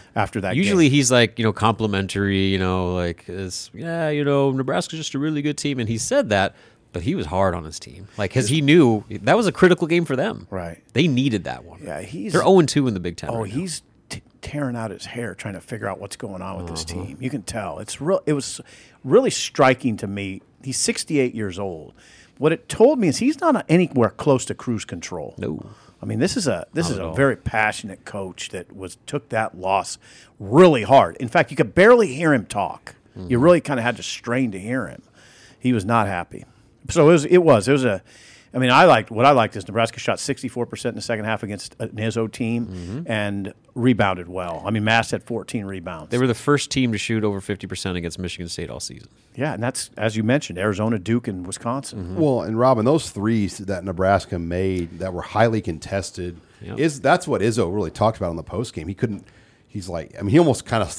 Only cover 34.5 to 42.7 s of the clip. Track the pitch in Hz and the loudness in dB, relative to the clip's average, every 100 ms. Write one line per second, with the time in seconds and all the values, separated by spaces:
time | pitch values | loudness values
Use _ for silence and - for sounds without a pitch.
34.5 | 95 101 127 95 - - _ - - - | -4 -6 -6 -6 -10 -20 _ -20 -20 -20
35.5 | _ 127 120 92 117 101 92 85 - - | _ 0 0 2 2 2 -2 -6 -12 -20
36.5 | _ _ _ - 170 151 170 147 180 165 | _ _ _ -2 6 8 8 6 6 8
37.5 | 120 101 143 127 95 - - - - _ | 6 6 2 2 -2 -6 -20 -20 -20 _
38.5 | 127 127 131 175 123 104 110 131 139 107 | 0 4 8 8 8 4 2 6 6 4
39.5 | 104 95 104 117 - - 95 - 135 127 | 0 -4 0 0 -2 -4 -4 -4 -6 -6
40.5 | 123 117 107 123 107 - 113 107 110 101 | -6 -6 -6 -6 -6 -6 -4 -4 -4 -4
41.5 | 104 - - 110 - 110 110 113 - 113 | -10 -12 -10 -10 -6 -4 -2 -4 -4 -4
42.5 | 117 117 | -4 -6